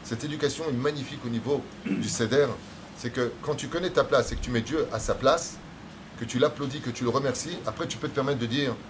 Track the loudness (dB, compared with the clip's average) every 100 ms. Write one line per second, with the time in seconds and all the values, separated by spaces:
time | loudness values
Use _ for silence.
0 | -6 -6 -4 0 0 0 -2 0 0 -2
1 | -6 -6 -4 -2 0 0 -2 -8 -2 0
2 | 0 0 4 6 4 0 -10 -14 -14 -6
3 | -4 0 0 -2 -4 -2 -2 -2 2 4
4 | 6 6 4 0 2 0 2 0 0 0
5 | 0 4 6 4 0 -10 -14 -16 -16 -16
6 | -16 -10 -4 4 4 2 -6 -4 -6 -2
7 | 0 2 0 -2 -4 -4 -6 -4 -6 -4
8 | -2 0 0 0 0 2 0 -2